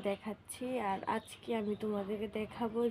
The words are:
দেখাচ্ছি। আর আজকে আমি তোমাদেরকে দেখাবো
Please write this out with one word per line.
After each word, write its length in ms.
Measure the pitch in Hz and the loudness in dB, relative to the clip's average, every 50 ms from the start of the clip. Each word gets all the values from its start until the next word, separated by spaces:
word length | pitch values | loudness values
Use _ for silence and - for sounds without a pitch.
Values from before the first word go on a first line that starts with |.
| 202 208 | 2 2
দেখাচ্ছি। 560 | 196 196 - 220 202 - - - - - 254 254 262 247 214 196 | 0 0 -2 -6 -6 -6 -8 -14 -8 -6 -4 -2 0 0 2 2
আর 100 | 196 185 - - - 226 | 0 0 2 0 0 0
আজকে 320 | 220 - - - - - - 226 | 0 -4 -16 -14 -4 0 0 0
আমি 120 | 208 208 208 190 - | 2 0 0 0 0
তোমাদেরকে 440 | 214 208 202 202 190 214 208 214 208 202 214 | 0 0 0 0 0 -2 -2 -2 -2 0 -2
দেখাবো 400 | 214 208 - - 240 226 214 233 240 240 | -2 -2 -2 -2 0 0 2 4 2 4